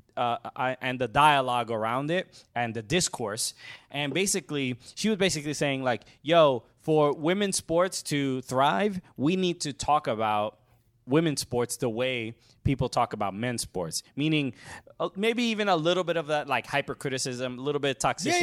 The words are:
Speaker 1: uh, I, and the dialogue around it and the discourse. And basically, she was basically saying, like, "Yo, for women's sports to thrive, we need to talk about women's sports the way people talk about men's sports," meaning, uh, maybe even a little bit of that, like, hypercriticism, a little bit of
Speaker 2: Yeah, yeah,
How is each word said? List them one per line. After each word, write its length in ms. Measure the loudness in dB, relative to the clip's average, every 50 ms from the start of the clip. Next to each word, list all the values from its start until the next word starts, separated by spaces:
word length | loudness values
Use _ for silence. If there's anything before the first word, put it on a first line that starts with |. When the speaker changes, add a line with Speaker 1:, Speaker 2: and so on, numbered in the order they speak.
| -14 _ _
Speaker 1:
uh, 220 | -2 -2 -2 -2 -4 -6 -10 -6
I, 200 | -4 -2 -2 -2 -4
and 160 | -4 -6 -2 -2
the 80 | -4
dialogue 600 | 2 6 6 8 8 8 6 4 2 0 0 0 -2
around 400 | -2 -2 -2 0 -2 -2 -2 -2
it 340 | -2 -2 -4 -6 -14 -20 -20 _ _
and 180 | -4 -4 -2 -4
the 80 | -6
discourse. 720 | -4 0 0 0 0 0 -2 -4 -6 -4 -4 -4 -4 -6 -6 -10 -16 -20 -20 -20 -18 _
And 220 | -6 -4 -4 -2 0
basically, 640 | 0 0 0 0 -2 -4 -4 -4 -2 -2 -2 -4 -6 -12 -16 -8
she 120 | -2 0 0
was 80 | 2
basically 360 | 2 2 0 0 -2 -4 -6 -2
saying, 280 | -2 0 0 0 0 0
like, 180 | 0 0 0 -4 -12 -20 _
"Yo, 420 | -2 4 6 8 8 6 6 2 -4 _ _ _
for 320 | -2 2 4 4 4 4 2
women's 420 | 0 0 0 2 2 0 0 -2
sports 480 | -4 -4 0 2 2 2 2 -2 -6 -6
to 380 | -4 -2 0 0 -2 -2 -4
thrive, 580 | -6 -2 0 2 4 4 4 2 0 0 -2 -6 -10 -12 _
we 200 | -2 0 2 2
need 240 | 2 0 0 -2 -2
to 100 | -6 -8 -6
talk 340 | -4 0 2 2 2 2
about 500 | -2 -2 0 0 0 2 0 0 -2 -6 _ _ _ _ _ _ _ _ _ _
women's 340 | 2 2 2 4 2 0 -2
sports 380 | -6 -4 -2 -2 -2 -2 -4
the 100 | -4 -4
way 460 | -4 -2 -2 -2 -2 -2 -2 -4 -6 -10 -14 _ _ _ _ -2
people 240 | -2 0 0 -2 -2
talk 240 | 0 0 0 0 -2
about 200 | -2 -4 -4 -2
men's 280 | -4 -4 -4 -4 -4
sports," 420 | -8 -6 -6 -6 -6 -4 -6 -8 -10 -8 _
meaning, 360 | -2 0 2 2 0 0 -2 -6 -8 -14 -18 -18 -18 -18 -18 -8 -6
uh, 80 | -6 -6 -4
maybe 280 | -2 -2 0 0 0 0
even 260 | 0 0 0 2 2
a 60 | 2
little 260 | 2 2 2 2 2 0
bit 140 | 0 -2
of 100 | -2 -2
that, 200 | 0 -2 -2 0 0
like, 180 | -2 -2 -2
hypercriticism, 880 | -2 -2 -2 -2 -4 -8 -8 -6 -6 -4 -4 -4 -4 -4 -4 -6 -6 -6
a 40 | -6
little 180 | -4 -4 -2 0
bit 240 | -2 -2 -2 0 0
of 0 |
Speaker 2:
Yeah, 280 | 0 0 0 -2 0
yeah, 20 | 0 2